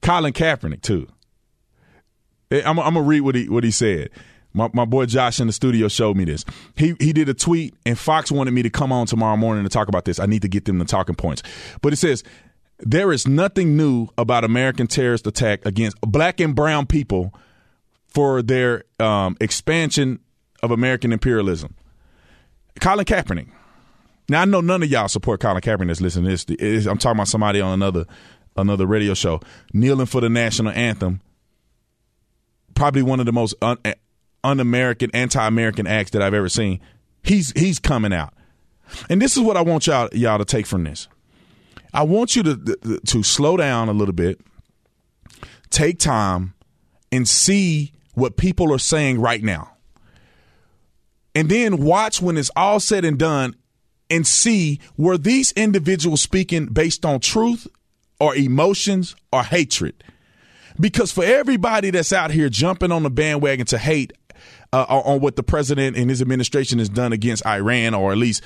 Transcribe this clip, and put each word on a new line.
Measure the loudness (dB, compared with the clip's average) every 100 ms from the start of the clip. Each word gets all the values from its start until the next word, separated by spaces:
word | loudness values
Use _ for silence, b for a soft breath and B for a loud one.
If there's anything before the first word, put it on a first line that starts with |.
Colin | 0 0 0
Kaepernick, | 0 0 0 -4 -8
too. | -2 -2 -2 _ _ _ _ _ _ b b b b _ _ _ _
Eh, | -2 0
I'm, | 0
I'm | 0
gonna | 0 2
read | 2
what | 2 0
he, | 0
what | 0 0
he |
said. | 0 0 0 -6 B B B B
My, | -4 -2
my | -2 0
boy | 0 2
Josh | 0 0 0
in | -2
the |
studio | 0 0 2 0
showed | 0 0 0
me |
this. | -2 -4 -10 B B 0
He, | 0 2
he | 0
did | 2 0
a |
tweet, | 0 0 0 -2 _ -4
and | -4
Fox | 0 0 0
wanted | -2 0
me | 0
to | 0
come | -2 -2
on | 0 0
tomorrow | 0 0 2
morning | 0 0 -2
to |
talk | -2 0
about | -2 -2
this. | -2
I | 0
need | 0
to | 0
get | -2
them | 0 -2
the | 0
talking | -2 -2 -2
points. | -4 -6 B B B B
But | -2
it | 0
says, | 0 0 -4 b b b b _
"There | -2 2 2
is | 0 2
nothing | 2 2 0 2 2
new | 2 0 -2 -4
about | 0 2 2
American | 2 0 0 -2
terrorist | 0 0 0 -2
attack | -2 -2 0 -2
against | -2 -2 0
black | 0 2 0 0
and | 0 2
brown | 0 0 0
people | 0 0 -2 -4 b b b b b b _ _
for | 0 2 2
their, | 0 2 2 0 -6 _
um, | 0 2 0 -2
expansion | -4 -4 -2 0 0 0 -2 -4 _ _ _ _
of | -2
American | 0 0 0 0
imperialism." | 0 0 0 0 -2 -6 -18 b b b b b b b b _ -4
Colin | 0 0
Kaepernick. | 0 -2 -2 -6 -8 b b b b b b b _
Now, | 2
I | 4
know | 2
none | 2 0
of | 2
y'all | 0 0
support | -2 -2 -2
Colin | 0 0
Kaepernick | 0 -2 -2
that's | -2
listening | -2 -2 -2
to |
this. | -2 -4
It | -4
is, | -2 0 0
I'm | 0
talking | 0 0
about | 0
somebody | -2 0 0
on | 0
another, | 0 0 -2 -6 B B B B -4
another | -2 0 0
radio | 0 0
show. | -2 -2 -4 B B B
Kneeling | 0 2 2 0
for | 0
the | 0
national | 2 0 -2 -2
anthem. | -2 -2 -2 -4 -4 _ _ _ _ _ _ _ _ _ _ _ _ _ _ _
Probably | -2 0 2
one | 0 0
of | 0
the |
most | 0 -2 -2
un-, | -4 -2 -6 -8 _ _ _ _
un-American, | -2 0 0 0 0 -2 -2
anti-American | -2 -2 0 0 0 0 -2 -2
acts | -2 -2
that | 0
I've | 0
ever | 0 -2
seen. | -2 -2 -4 b b b _
He's, | 0 2 2
he's | 0 0 0
coming | 0 0 0
out. | -2 -4 _ _ _ _ _ B B B
And | 2
this | 2 2
is |
what | 2 2
I |
want | 2 0 2
y'all, | 0 0
y'all | 0 0 0
to | 0
take | -2 -2
from | -4 -4
this. | -8 -18 _ _ b b b b b b
I | -2
want | 0 0 0 0
you |
to, | 0 -2
to, | -4 -6 -4 -6
to | -2 0
slow | 0 0 2 2
down | 0 0 0
a |
little | 0 0
bit, | 0 -2 -4 _ _ _ _ _ _ _ _ -20 B B B B
take | 0 0 0
time, | 0 2 0 0 -4 -10 _ _ _ _ _
and | -2 0
see | 2 2 2 2 0 -4 -10 _
what | -2 -2 0
people | -2 2 2
are | 2
saying | 0 0 0 2
right | 0 0
now. | -2 -4 -8 _ _ _ b b b b b b b b b _ _ _ _ -2
And | 2
then | 2 2 2
watch | 2 2 2 -2
when | -2 -2
it's | -2 0
all | 2 2
said | 2 0
and | 0 2
done | 0 0 -2 -6 _ _ _ _ _
and | 0 2
see, | 2 2 2 0 -2 B B
were | 0 2
these | 2 2 2
individuals | 0 2 2 2 0 0 0
speaking | 0 -2 0 -2 -2
based | 0 0 0 -2
on | 0
truth | 0 0 0 0 -6 _ _ _ _ _
or | 0 2
emotions | 2 4 2 2 0 0 -2 -8 _
or | -2
hatred? | 0 0 0 -2 -6 -8 b b b b b b b b
Because | 0 2 0
for | 0
everybody | 2 4 4 0 2 0 0
that's | 0 0
out | 0 0
here | 0 0
jumping | 0 0 0 0
on | 0
the | 0
bandwagon | 0 0 0 0 -2 -2
to | -2
hate, | 0 -2 -2 -10 _ B B B B
uh, | -2 2
on, | 0 2 0
on |
what | 0 -2
the |
president | -2 -2 0 0 -2 0
and | -2
his | 0
administration | 0 0 0 -2 0 -2
has | -2
done | -2 -2
against | -2 -2 -2 -2
Iran, | -2 0 0 0 0
or | 0
at | 0
least | 0 -2